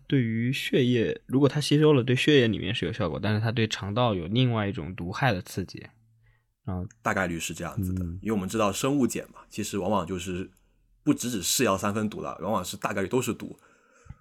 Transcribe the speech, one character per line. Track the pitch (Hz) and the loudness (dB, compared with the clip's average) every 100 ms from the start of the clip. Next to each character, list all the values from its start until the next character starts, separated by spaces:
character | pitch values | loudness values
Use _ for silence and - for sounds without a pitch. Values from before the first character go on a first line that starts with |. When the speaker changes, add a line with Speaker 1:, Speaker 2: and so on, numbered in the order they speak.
| - | 0
Speaker 1:
对 | 139 | 0
于 | 117 113 120 | 2 0 0
血 | 135 - 180 123 | -2 0 2 4
液， | 123 98 - - | 4 2 -2 0
如 | 131 | 4
果 | 139 | 4
它 | 151 | 2
吸 | 139 143 | 2 4
收 | 151 | 6
了， | 143 | 6
对 | 120 127 | 4 2
血 | - 147 | 6 6
液 | 117 | 6
里 | 101 | 2
面 | 87 | -2
是 | 117 - | -2 -4
有 | |
效 | 110 95 | -2 -2
果， | 69 | -2
但 | 98 107 | 0 0
是 | |
它 | 113 | 0
对 | 113 110 | 0 0
肠 | - 95 | -2 -4
道 | 104 123 98 | 0 0 0
有 | 82 | 0
另 | 110 127 | 2 2
外 | 113 101 | 2 -2
一 | |
种 | 95 80 92 | -4 -8 -8
毒 | 87 | -8
害 | 92 139 | 0 0
的 | 92 | 0
刺 | - - 92 | -4 -8 -8
激。 | - - _ _ _ _ _ _ _ | -10 -18 _ _ _ _ _ _ _
然 | - | -8
后 | 90 92 - | -6 -8 -6
Speaker 2:
大 | - | -2
概 | 101 92 | 0 0
率 | 82 | -2
是 | - | -6
这 | 85 85 | -8 -8
样 | 69 | -4
子 | 92 | -2
的， | 92 | -2
Speaker 1:
嗯。 | 87 90 | -4 -6
Speaker 2:
因 | 98 | -2
为 | |
我 | 110 | -2
们 | 92 | -2
知 | 110 | 0
道 | 104 | 0
生 | 95 135 143 | 0 0 2
物 | 120 | 2
碱 | - - | 0 -8
嘛， | - - | -16 -16
其 | - | -8
实 | 101 101 | -6 -2
往 | 90 | 0
往 | 104 85 | 0 0
就 | 92 | -4
是 | 92 90 95 _ _ _ _ _ | -4 -6 -8 _ _ _ _ _
不 | - | 0
只 | 143 120 | 0 0
指 | 117 | -4
是 | 85 - 120 | -2 2 2
药 | 95 | 2
三 | 104 | 0
分 | 104 107 | -2 -2
毒 | 85 | -4
了， | 76 - | -8 -8
往 | 95 | -4
往 | 104 | -4
是 | 90 - | -4 -8
大 | - | -6
概 | 101 | -4
率 | 95 | -2
都 | 123 | 0
是 | 113 | -2
毒。 | 101 101 - _ _ _ _ - - | -4 -8 -14 _ _ _ _ -20 -20